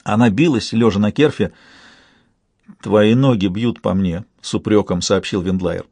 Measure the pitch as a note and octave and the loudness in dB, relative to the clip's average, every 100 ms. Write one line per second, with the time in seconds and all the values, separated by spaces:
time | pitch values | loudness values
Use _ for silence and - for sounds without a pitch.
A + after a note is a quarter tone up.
0 | - G#2+ A#2+ G2+ E3+ A#2+ - A2+ A#2 F#2+ | -4 2 2 2 0 0 -2 0 2 2
1 | G#2 A#2+ D3 - G2 _ - - - _ | 0 2 0 0 -6 _ -20 -20 -20 _
2 | _ _ _ _ _ _ _ - G#2+ G#2 | _ _ _ _ _ _ _ -14 0 2
3 | G#2+ A#2+ C3+ A2+ F#2+ F#2 A#2 A2 - F#2 | 4 4 2 2 0 -2 -4 -4 -2 0
4 | F#2+ E2 - _ - G#2 - G#2 G2 F2+ | -2 -4 -10 _ -8 -6 0 0 0 -4
5 | - G2 - G2+ F2 F#2 F2+ E2+ - | -2 -2 -2 -4 -2 -2 -4 -6 -10